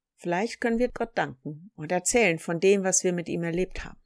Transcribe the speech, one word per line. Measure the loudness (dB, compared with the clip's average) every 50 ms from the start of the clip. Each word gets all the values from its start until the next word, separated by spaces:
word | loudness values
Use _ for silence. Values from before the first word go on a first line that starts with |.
| _ _ _
vielleicht | _ -4 -2 -2 0 -2 -4 -4 -2
können | -2 0 2
wir | 2 0 0
Gott | 0 -4 -6 -4 -2
danken | -4 -4 -4 -6 _ -10 -12 -12 -12 -14 -20 _
und | -12 -6 -2
erzählen | -2 -2 0 2 4 4 4 4 2
von | 0 -2 -4 -2 2
dem, | 4 4 4 4 4
was | 2 0 2 2
wir | 2 0
mit | 0 -4 -4
ihm | -4 -4 -2
erlebt | -2 -2 -2 -2 -4 -4 -12 -12
haben. | -12 -14 -18 _